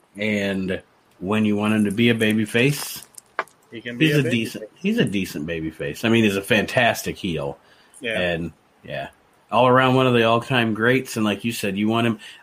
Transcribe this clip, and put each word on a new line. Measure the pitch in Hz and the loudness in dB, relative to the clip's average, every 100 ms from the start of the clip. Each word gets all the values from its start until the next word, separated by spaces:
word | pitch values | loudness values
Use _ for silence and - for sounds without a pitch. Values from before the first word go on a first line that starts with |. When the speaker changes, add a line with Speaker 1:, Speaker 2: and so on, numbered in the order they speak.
| _ 101 | _ -6
Speaker 1:
And | 107 104 98 95 92 90 - _ _ _ | -2 -2 -2 -2 -4 -6 -10 _ _ _
when | 92 110 107 | -2 0 0
you | 104 | 0
want | 107 | 0
him | 107 101 | 2 0
to | |
be | 101 117 | 2 2
a | 113 | 4
babyface, | 110 110 107 117 135 143 - - - - - - - _ _ | 2 2 0 2 2 0 -8 -14 -18 -20 -14 -12 -12 _ _
Speaker 2:
He | 120 | -14
can | 117 120 | -12 0
be | 156 | 2
Speaker 1:
he's | 147 | 2
Speaker 2:
a | |
Speaker 1:
a | |
Speaker 2:
babyface. | 123 | 2
Speaker 1:
decent, | 117 110 - - _ | 0 -2 -8 -14 _
he's | 196 233 | -2 0
a | 127 | 0
decent | 98 90 80 78 | -2 -4 -6 -8
babyface. | 82 80 - 73 73 | -6 -8 -8 -8 -4
I | 113 | 2
mean, | 113 107 | 4 4
he's | 98 | 2
a | |
fantastic | - 107 95 131 117 104 - 80 | 2 0 2 2 2 0 -6 -6
heel. | 95 78 69 - _ _ _ - | -6 -4 -6 -10 _ _ _ -12
Speaker 2:
Yeah. | 120 110 | -6 -4
Speaker 1:
And, | 90 85 85 - _ _ | -2 -2 -6 -12 _ _
yeah, | - 69 - - _ _ _ | -12 -10 -10 -16 _ _ _
all | 110 127 | 2 6
around | 127 131 131 | 6 6 4
one | 127 | 4
of | |
the | 120 | 4
all-time | 113 120 - 131 113 | 4 2 0 0 0
greats. | 107 117 131 131 117 | 0 2 0 -2 -2
And | |
like | 107 101 117 | -2 -2 -4
you | |
said, | 113 104 95 | -4 -4 -2
you | 107 | 0
want | 117 117 | 2 0
him, | 107 - - | -2 -10 -6